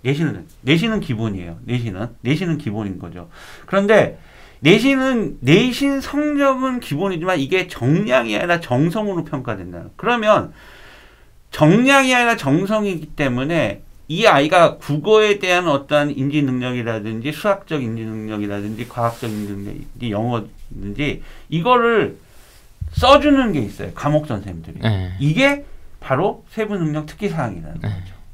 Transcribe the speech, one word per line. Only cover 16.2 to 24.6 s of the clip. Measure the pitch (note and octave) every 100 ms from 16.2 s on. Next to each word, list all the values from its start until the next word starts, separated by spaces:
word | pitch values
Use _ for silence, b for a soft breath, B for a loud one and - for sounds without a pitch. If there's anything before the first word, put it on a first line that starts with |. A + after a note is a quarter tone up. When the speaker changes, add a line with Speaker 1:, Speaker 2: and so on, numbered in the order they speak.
| C#3 D3
Speaker 1:
능력이라든지 | C#3 B2+ B2+ B2 A#2 A2+ G#2 A2+ C3
수학적 | D3+ G#3 G3 - D#3
인지 | A#2+ A2+
능력이라든지 | A2 A2 G#2+ G#2+ G#2 G#2 G#2 A2 A2+
과학적 | - A#2 A#2 A#2+
인지 | G#2+ G#2
능력이라든지 | G2 G2 - - - A#2+
영어든지 | G2+ A#2+ A#2 G#2 - - G2 G2+ G2+ D3 F2+ B B B
이거를 | D#3+ E3+ B3 A#3 A3+ B2 - b b b b b - -
써주는 | - B3 C#4+ D4 C#4 A#3+
게 | D#3
있어요. | G#2 - G2
과목 | - D3 D3+ D3+
선생님들이. | G#2 G#2 E2+